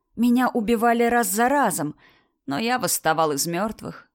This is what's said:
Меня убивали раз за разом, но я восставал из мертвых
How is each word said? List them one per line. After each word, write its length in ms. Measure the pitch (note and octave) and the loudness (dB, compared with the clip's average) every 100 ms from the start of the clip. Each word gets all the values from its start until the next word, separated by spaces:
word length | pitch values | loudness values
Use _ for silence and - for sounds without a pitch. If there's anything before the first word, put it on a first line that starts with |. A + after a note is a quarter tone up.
| _ - | _ -2
Меня 340 | A#3+ A#3+ B3 | 2 2 2
убивали 540 | A#3+ G#3 A#3 A#3 A#3 | 0 0 2 2 2
раз 240 | A#3 A#3+ G#3 | 2 2 0
за 220 | G3+ A#3+ | 0 2
разом, 460 | C#4+ A#3 F3 D3 - _ _ _ _ - | 2 0 -2 -6 -10 _ _ _ _ -8
но 120 | C#3 | -4
я 220 | A3+ B3 | -2 -2
восставал 520 | E3+ - D#3+ D#3 D#3+ | -2 -2 0 2 2
из 160 | C#3 E3 | 0 -4
мертвых 600 | E3+ G#3+ G#3+ - - - | -4 -4 -6 -14 -14 -20